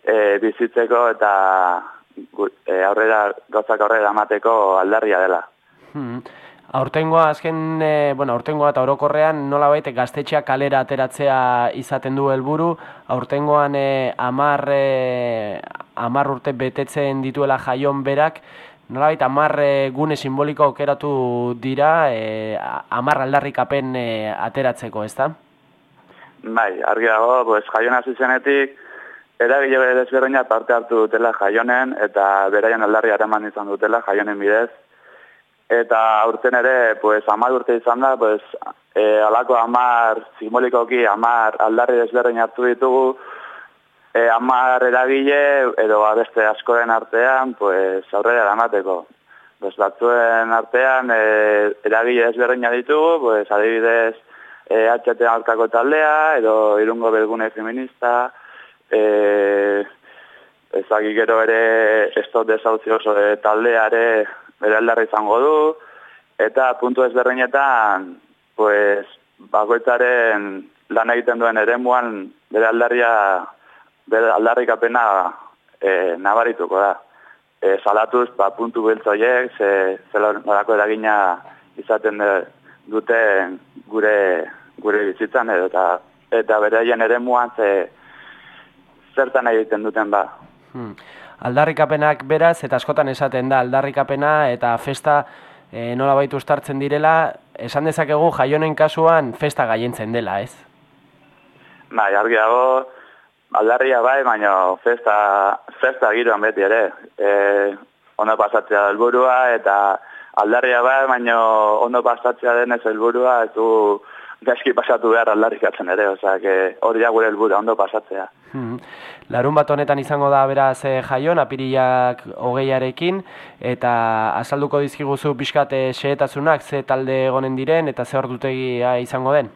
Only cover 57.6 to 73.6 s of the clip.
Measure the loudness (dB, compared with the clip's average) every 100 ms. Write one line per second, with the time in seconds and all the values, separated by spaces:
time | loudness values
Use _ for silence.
57.6 | -8 -8 -10 _ -2 0 -2 -8 -20 -20
58.6 | -20 _ _ 0 2 2 2 2 0 0
59.6 | 0 -2 -6 -12 -20 -20 -20 -20 -20 _
60.6 | _ -6 -2 -2 0 0 2 2 2 2
61.6 | 2 4 4 2 2 -2 -2 -2 0 0
62.6 | 0 -2 0 -2 0 2 2 0 0 0
63.6 | 2 2 2 2 2 0 -2 -8 -20 _
64.6 | 0 2 2 0 0 0 2 2 4 2
65.6 | 0 -2 -14 -20 -20 -20 _ _ 0 2
66.6 | 0 0 -2 0 0 2 0 0 0 0
67.6 | 2 2 2 0 -4 -16 _ _ _ 0
68.6 | 2 4 2 0 -4 -20 _ _ -2 -2
69.6 | 2 0 2 0 0 2 2 0 -4 -10
70.6 | -14 _ _ -2 0 -2 -2 0 0 0
71.6 | 0 0 0 0 -2 -8 -12 -18 _ 0
72.6 | 0 2 0 2 2 2 2 0 -4 -18